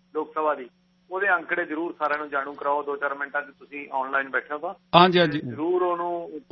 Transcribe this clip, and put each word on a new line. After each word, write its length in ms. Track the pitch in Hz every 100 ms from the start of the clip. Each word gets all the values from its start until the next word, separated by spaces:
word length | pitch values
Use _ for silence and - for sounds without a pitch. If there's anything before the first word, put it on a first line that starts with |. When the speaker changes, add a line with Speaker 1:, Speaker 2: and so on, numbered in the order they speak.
| _
Speaker 1:
ਲੋਕ 160 | 151 156
ਸਭਾ 240 | 156 151
ਦੀ, 120 | 139 123 _ _ _ -
ਉਹਦੇ 180 | 185 196
ਅੰਕੜੇ 360 | 175 160 170
ਜ਼ਰੂਰ 280 | 160 151 170
ਸਾਰਿਆਂ 260 | - 151 147
ਨੂੰ 120 | 151
ਜਾਣੂ 220 | 143 139
ਕਰਾਓ। 300 | 143 143 147
ਦੋ 140 | 143 143
ਚਾਰ 180 | 143
ਮਿੰਟਾਂ 280 | 139 143 143
'ਚ 120 | 139 139
ਤੁਸੀਂ 300 | 131 143 143
ਆਨਲਾਈਨ 360 | 135 131 139 135
ਬੈਠੇ 260 | 127 -
ਹੋ 40 | 147
ਤਾਂ 160 | 170 190 _ 165
Speaker 2:
ਹਾਂਜੀ, 180 | 180 175
ਹਾਂਜੀ। 200 | 165 147
Speaker 1:
ਜ਼ਰੂਰ 440 | 127 117 165 180
ਉਹਨੂੰ, 580 | 180 175 175 170 170 156 -